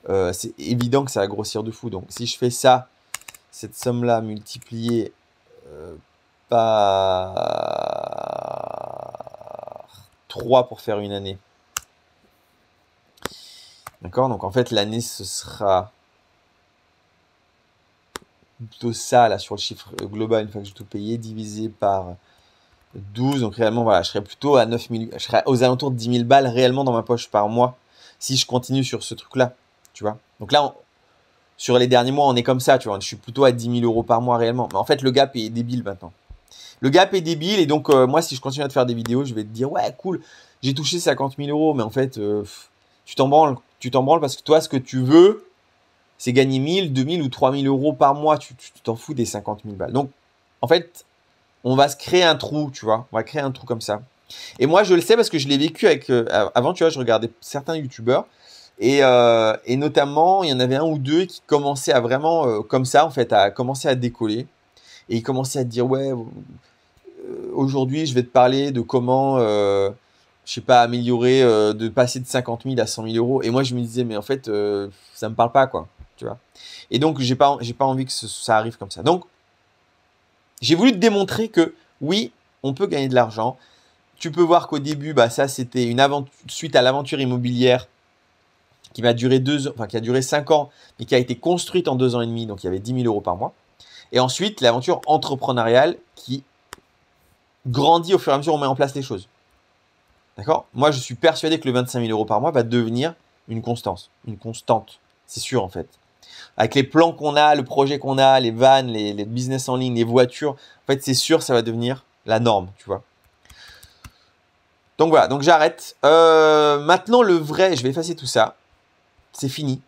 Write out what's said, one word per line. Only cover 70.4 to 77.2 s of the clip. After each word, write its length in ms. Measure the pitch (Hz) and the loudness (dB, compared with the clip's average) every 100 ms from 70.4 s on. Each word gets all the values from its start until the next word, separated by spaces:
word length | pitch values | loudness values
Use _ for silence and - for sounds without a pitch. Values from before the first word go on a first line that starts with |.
je 80 | - | -14
sais 80 | - | -12
pas, 220 | - 123 | 4 4
améliorer, 600 | 120 120 120 120 123 131 | 4 0 -2 2 4 6
euh, 300 | 127 107 107 | 6 6 2
de 160 | 107 110 | 0 -4
passer 320 | 101 123 131 | 0 0 -2
de 60 | 127 | -6
cinquante 400 | 131 123 117 131 | -6 -4 -8 -6
mille 140 | 127 | -4
à 60 | 107 | -4
cent 160 | - | -4
mille 160 | 110 113 | -4 -2
euros. » 240 | 120 135 | 0 0
Et 80 | 110 | 0
moi, 140 | 123 | -2
je 100 | 135 | -2
me 60 | 123 | -4
disais, « 240 | 120 113 | -6 -4
Mais 120 | 120 107 | -4 -6
en 60 | |
fait, 240 | 104 135 113 | -4 -6 -4
euh, 440 | 104 104 101 101 - _ | -2 -2 -2 -6 -14 _
ça 160 | - 110 | -12 -10
me 60 | |
parle 160 | 113 120 | -2 2
pas, 160 | 139 131 | 2 2
quoi. » 220 | 87 78 _ - _ | -2 -10 _ -20 _
Tu 80 | |
vois. 140 | 113 113 _ _ - - - | -14 -14 _ _ -20 -20 -4
Et 80 | 120 | 0
donc, 180 | 156 | 0
j'ai 160 | 139 | 0